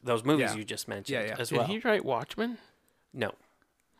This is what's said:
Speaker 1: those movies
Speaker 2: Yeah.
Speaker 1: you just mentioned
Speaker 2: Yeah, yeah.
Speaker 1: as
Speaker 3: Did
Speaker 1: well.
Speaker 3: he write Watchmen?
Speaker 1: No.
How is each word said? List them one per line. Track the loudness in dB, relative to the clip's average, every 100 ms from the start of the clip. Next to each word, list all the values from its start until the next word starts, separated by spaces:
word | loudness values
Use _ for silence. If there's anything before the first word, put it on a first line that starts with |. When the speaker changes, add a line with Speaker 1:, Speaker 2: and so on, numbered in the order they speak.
Speaker 1:
those | 0 2
movies | 4 4 4
Speaker 2:
Yeah. | 0
Speaker 1:
you |
just | -4 -6 -6
mentioned | -8 -4 -2
Speaker 2:
Yeah, | -2
yeah. | -4
Speaker 1:
as | 0
Speaker 3:
Did | 2
Speaker 1:
well. | 2
Speaker 3:
he | 0
write | 2 2
Watchmen? | 2 -2 -2 -2 -2 -2 -12 _ _ _ _
Speaker 1:
No. | -4 -4 -4 _ _ _ _ _ _